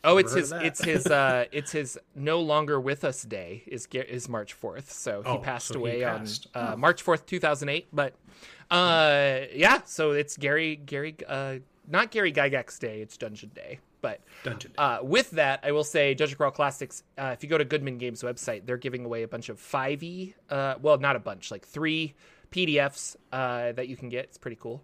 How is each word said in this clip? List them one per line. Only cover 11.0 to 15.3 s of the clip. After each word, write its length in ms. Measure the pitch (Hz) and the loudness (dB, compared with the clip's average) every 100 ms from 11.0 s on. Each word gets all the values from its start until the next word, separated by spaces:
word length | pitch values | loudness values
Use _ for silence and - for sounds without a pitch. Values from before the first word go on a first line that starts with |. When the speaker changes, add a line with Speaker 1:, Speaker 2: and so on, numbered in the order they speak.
| 151 156 - | -6 -10 -8
Speaker 1:
uh, 300 | 135 135 131 127 _ - | -6 -4 -8 -12 _ -2
not 240 | 170 233 | 0 2
Gary 220 | 220 185 | 2 2
Gygax 460 | 147 139 135 - - | 4 2 2 -4 -8
Day, 240 | 117 107 | -8 -8
it's 160 | 107 - | -12 -10
Dungeon 320 | 113 107 107 | -10 -10 -16
Day, 260 | - - - _ _ | -18 -16 -16 _ _
but, 220 | 120 104 _ - | -8 -8 _ -12
Speaker 2:
Dungeon 280 | 127 120 - | -8 -8 -10
Day. 120 | - | 0
Speaker 1:
uh, 200 | 143 113 | 0 0
with 300 | 131 214 - | 2 2 2